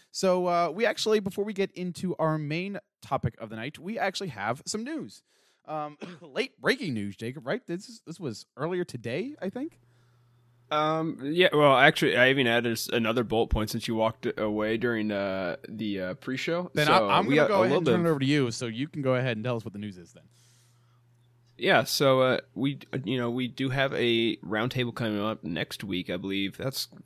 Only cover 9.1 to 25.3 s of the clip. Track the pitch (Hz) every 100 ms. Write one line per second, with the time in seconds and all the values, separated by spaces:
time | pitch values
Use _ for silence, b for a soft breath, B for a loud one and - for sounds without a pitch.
9.1 | 135 240 302 226 247 311 - _ _ _
10.1 | _ _ _ _ _ _ 151 151 160 160
11.1 | - 135 165 185 151 147 131 143 156 151
12.1 | 98 127 135 120 117 120 113 - 117 113
13.1 | 117 117 113 113 113 107 120 107 113 110
14.1 | - 120 - 107 107 107 113 120 113 107
15.1 | 101 98 95 90 - - 110 107 98 92
16.1 | 90 - 131 - 165 180 - 151 165 104
17.1 | 143 196 147 151 - 185 - 156 117 170
18.1 | 151 135 147 127 110 120 113 147 156 131
19.1 | 127 127 110 120 117 - 98 104 90 85
20.1 | - 78 _ _ _ _ _ _ _ _
21.1 | _ _ _ _ _ - 156 - - 139
22.1 | 131 131 120 - - 135 135 - 131 127
23.1 | 127 120 120 123 117 135 127 135 - 120
24.1 | 113 113 - - 107 117 131 123 113 117
25.1 | 104 104